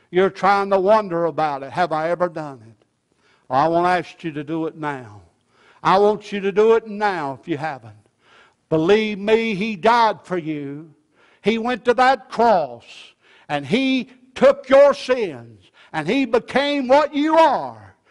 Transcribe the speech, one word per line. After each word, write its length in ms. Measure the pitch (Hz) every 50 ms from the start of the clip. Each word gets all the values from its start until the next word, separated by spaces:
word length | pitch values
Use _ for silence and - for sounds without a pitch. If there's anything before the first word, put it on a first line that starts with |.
| _ -
You're 180 | 170 180 190 185
trying 400 | - - 185 190 202 202 196 196
to 100 | 196 190
wonder 460 | 185 196 220 214 208 185 170 170 170
about 380 | 165 143 147 160 151 139 135 135
it. 80 | 135
"Have 200 | 123 175 180 160
I 180 | 156 156 160 170
ever 200 | 175 165 180 180
done 320 | 156 165 156 143 135 120
it?" 240 | 110 113 107 _ _ _ _ _ _ _ _ _ _ _ _ _ _ -
Well, 100 | 127 135
I 80 | 151
want 180 | 165 165 170 175
to 40 | 180 180 175 - -
ask 140 | - - -
you 80 | 165 139
to 100 | 147 147
do 240 | 143 165 160 160
it 80 | 160 165
now. 460 | 165 151 147 143 131 120 104 101 98 85 _ _ _ _ _ _ _ _ _ _ _ -
I 140 | 160 180 196
want 320 | 208 208 214 202 - -
you 80 | 208 202
to 100 | 190 196
do 220 | 180 208 214 226 226
it 120 | 226 226
now 500 | 220 202 208 214 202 185 170 147 139 135 -
if 80 | -
you 100 | 170 160
haven't. 380 | 135 156 160 139 127 113 110 104 _ _ _ _ _ _ _ _ _ _ _ _ _ _ -
Believe 480 | 160 156 160 180 208 220 220 214 214
me, 380 | 190 202 214 220 226 226 226 208
He 200 | 170 214 226 214
died 460 | 165 165 220 240 240 226 214 196 139
for 160 | - - 180
you. 560 | 180 151 156 156 147 143 139 143 151 165 160 147 _ _ _ _ _ _ _ _ _
He 160 | - 202 226
went 280 | 226 220 247 247 202 -
to 80 | 240 233
that 360 | 247 254 262 269 262 - -
cross, 560 | - 208 233 233 208 175 147 123 120 117 - - - - - - _ _ _ _ _ _ _
and 180 | - 147 147 143
He 440 | 127 185 262 269 262 262 254 226 - - _ _ _ -
took 340 | - 254 277 277 277 - -
your 240 | 269 277 285 285 277
sins, 760 | - - 247 254 254 214 175 139 117 117 117 110 98 _ _ _ _ - _ -
and 140 | 156 147
He 180 | 170 240 277 269
became 600 | 226 247 226 - - - 262 285 285 294 285 254
what 280 | 240 269 294 302 285 302
you 220 | 285 294 320 320
are, 580 | 330 320 294 240 175 139 123 113 110 101 98 _ _ _ _